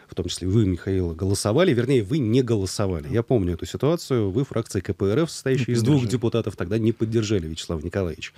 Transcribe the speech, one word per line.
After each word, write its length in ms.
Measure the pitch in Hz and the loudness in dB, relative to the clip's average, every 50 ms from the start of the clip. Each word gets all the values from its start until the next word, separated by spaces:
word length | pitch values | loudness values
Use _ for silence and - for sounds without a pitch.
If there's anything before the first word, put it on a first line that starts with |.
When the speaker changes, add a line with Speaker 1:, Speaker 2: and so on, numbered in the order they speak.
| - - | -20 -12
Speaker 1:
в 60 | - | -8
том 120 | - 85 | -6 -6
числе 220 | 87 - - 87 92 | -6 -4 -4 -2 2
вы, 160 | 98 117 107 | 2 4 4
Михаил, 460 | 95 90 82 - 98 95 95 90 85 | 4 2 0 -2 -2 0 0 0 -2
голосовали. 640 | 80 80 98 95 101 - - 104 110 151 185 190 127 | -4 -2 -2 0 0 0 0 2 2 4 4 4 4
Вернее, 300 | 117 120 135 143 123 104 | 2 2 2 2 2 2
вы 140 | 92 131 165 | 2 0 0
не 220 | 123 107 113 139 | 2 2 2 2
голосовали. 640 | 127 120 120 101 95 92 - - 104 95 90 80 76 76 | 2 2 0 0 0 -2 -2 -2 -2 -2 -2 -4 -4 -2
Я 140 | - 117 113 | -2 -2 0
помню 300 | - 131 117 - 87 87 | 2 2 2 2 2 -2
эту 120 | - - | -4 -6
ситуацию. 640 | - - - - 147 170 165 - - 139 117 107 98 | -8 -6 -2 0 0 0 0 -2 -2 0 0 0 0
Вы, 140 | 90 127 143 | 0 -2 -2
фракция 380 | - - 113 117 - - 101 | -2 -2 -6 -4 -4 -4 -4
К 120 | - - 95 | -4 -4 -4
П 120 | - 101 | -2 0
Р 140 | 98 107 135 | 0 2 0
Ф, 120 | 165 156 | 0 -2
состоящая 400 | - - - 135 131 127 120 - | -4 -6 -2 0 0 0 0 0
из 100 | 123 113 | 0 2
двух 180 | 110 127 151 139 | 4 4 4 4
Speaker 2:
Поддержали. 120 | 123 107 | 4 2
Speaker 1:
депутатов, 440 | 127 117 117 110 - 117 110 107 - | 0 0 0 0 0 0 -2 -2 -4
тогда 200 | - 92 87 104 | -6 -4 -2 0
не 140 | 117 107 113 | 2 2 2
поддержали 560 | 113 - 117 110 110 117 107 101 110 95 80 | 0 0 0 0 0 0 0 2 0 0 -2
Вячеслава 320 | 78 82 - - - 87 78 | -4 -8 -8 -6 -6 -4 -4
Николаевича. 520 | 78 87 - 101 95 85 76 - - - - | -4 -4 -2 -2 -2 -2 -4 -8 -12 -14 -14